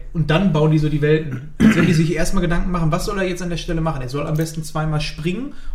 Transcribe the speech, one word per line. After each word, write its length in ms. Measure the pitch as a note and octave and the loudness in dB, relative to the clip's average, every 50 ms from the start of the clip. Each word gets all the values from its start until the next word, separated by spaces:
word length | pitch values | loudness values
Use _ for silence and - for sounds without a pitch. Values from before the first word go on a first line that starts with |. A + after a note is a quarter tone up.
| - - - | -8 -6 -4
und 180 | E3+ D3+ D3+ | -2 0 2
dann 220 | D#3 E3 G3+ F#3+ D3+ | 2 2 2 2 2
bauen 180 | D3+ D3+ D#3 | 2 4 4
die 80 | D#3 D#3 | 4 2
so 100 | D3+ D3 | 2 0
die 140 | D3 D3 D3 | 0 0 2
Welten. 500 | D3+ D#3 D#3 - C3+ B2 A#2+ - - - - | 2 2 2 0 -2 -8 -10 -10 -8 0 4
Als 160 | - A3 A3 | 4 6 6
wenn 100 | E3 E3+ | 6 4
die 60 | F3+ F3 | 4 4
sich 220 | D#3 E3 D#3 E3+ | 4 2 2 0
erstmal 260 | D#3 D#3+ - G3 F#3+ | 0 2 2 2 2
Gedanken 300 | F3 E3 E3+ F3+ F#3 F#3+ | 2 2 2 2 2 0
machen, 220 | F3+ F3 E3 D#3+ E3 | 0 0 0 0 0
was 120 | - - | 0 -2
soll 140 | G#3+ G#3 G3 | -2 -2 -2
er 100 | F#3+ F#3 | -2 -2
jetzt 140 | F3 E3+ F#3 | -4 -4 -4
an 80 | E3+ | -4
der 60 | E3+ | -4
Stelle 240 | D#3 - - E3+ E3 | -4 -4 -4 -2 -2
machen? 200 | D#3+ D#3+ D3 C3+ | -2 -2 -2 -4
Er 80 | C3 B2 | -6 -6
soll 180 | C3 C#3+ D3 | -4 -4 -4
am 100 | D#3 D#3 | -2 -2
besten 260 | D3+ E3 D#3 - E3 D#3 | -2 -2 -2 -4 -8 -8
zweimal 380 | - - D#3+ D#3 D#3 D3+ D3 | -6 -4 -4 -2 -2 -2 -2
springen 540 | D3 - - - D3+ F3 F#3 G#3+ C4+ D4 - - - - - | -4 -4 -6 -6 -4 -4 -4 -4 -6 -8 -8 -8 -6 -6 -6